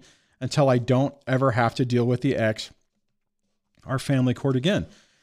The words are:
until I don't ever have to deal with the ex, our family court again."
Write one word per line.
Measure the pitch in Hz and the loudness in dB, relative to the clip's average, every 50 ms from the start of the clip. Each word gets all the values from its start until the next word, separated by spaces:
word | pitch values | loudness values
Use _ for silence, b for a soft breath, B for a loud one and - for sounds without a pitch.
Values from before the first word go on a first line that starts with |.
| b b b b b b b b | b b b b b b b b
until | 131 127 - 156 143 135 | -8 -4 0 2 2 4
I | 127 123 | 4 2
don't | 120 117 127 127 139 139 - - _ | 2 2 2 2 2 0 -4 -8 _
ever | - 131 127 135 135 | -4 -2 0 0 0
have | 110 127 117 117 - | 2 2 0 0 0
to | - 135 | -2 -2
deal | 120 123 120 117 | 0 0 0 2
with | 123 123 120 | 0 0 0
the | - 139 - | 0 -2 0
ex, | - 113 110 110 - - - - _ _ _ _ _ _ _ _ _ _ _ _ _ _ _ _ _ _ _ _ _ _ | 0 0 -2 -2 -4 -10 -16 -18 _ _ _ _ _ _ _ _ _ _ _ _ _ _ _ _ _ _ _ _ _ _
our | - 131 131 | -8 -8 -6
family | - - 139 131 127 127 120 | -2 -2 0 2 2 0 0
court | - - 139 127 | -2 -2 -2 -2
again." | 127 127 175 208 113 82 b b b b b b b | 0 0 0 0 -2 -4 b b b b b b b